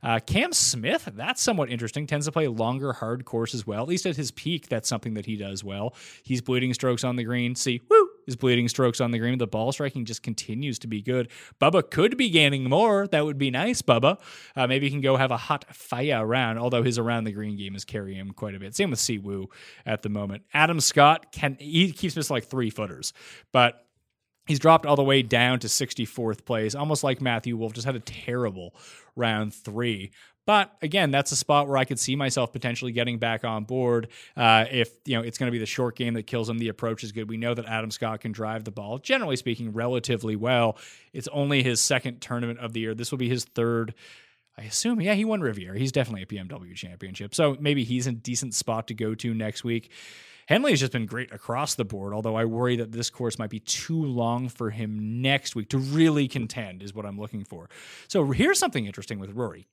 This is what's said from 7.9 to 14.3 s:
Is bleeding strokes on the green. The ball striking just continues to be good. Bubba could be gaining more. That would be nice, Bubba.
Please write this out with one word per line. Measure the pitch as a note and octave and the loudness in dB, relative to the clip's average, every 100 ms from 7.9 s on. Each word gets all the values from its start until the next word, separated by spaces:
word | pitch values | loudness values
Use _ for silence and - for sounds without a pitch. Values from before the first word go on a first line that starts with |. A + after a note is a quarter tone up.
| A4 F#4+ - - | 6 6 0 -10
Is | A#2+ | 0
bleeding | B2+ A#2+ A#2+ | 4 4 4
strokes | - B2 A#2 | 4 2 2
on | A#2+ | 0
the | A#2 | 0
green. | A#2 B2+ | 0 0
The | A#2 | -2
ball | G#2+ A2+ | -2 -2
striking | C#3 C#3+ C3 | -2 -4 -4
just | A2+ A2+ | -8 -8
continues | - A2+ - A2+ C#3+ A#2 | -8 -8 -6 -6 -6 -6
to | A2+ | -6
be | A2 | -6
good. | G#2+ B2+ A#2+ - - - | 0 0 -2 -8 -20 4
Bubba | C#3+ F3 - | 6 6 2
could | C3+ G3+ B3 | 4 2 4
be | B3+ | 4
gaining | E3 D3 C#3 B2+ | 8 6 6 2
more. | D3 A3+ G3+ G3+ | 4 4 4 2
That | D#3+ | 2
would | D3+ C#3 | 0 0
be | C#3 | 0
nice, | B2+ G3+ B3 | 0 0 -2
Bubba. | - A#2 C3 G3 - | 4 6 6 2 -4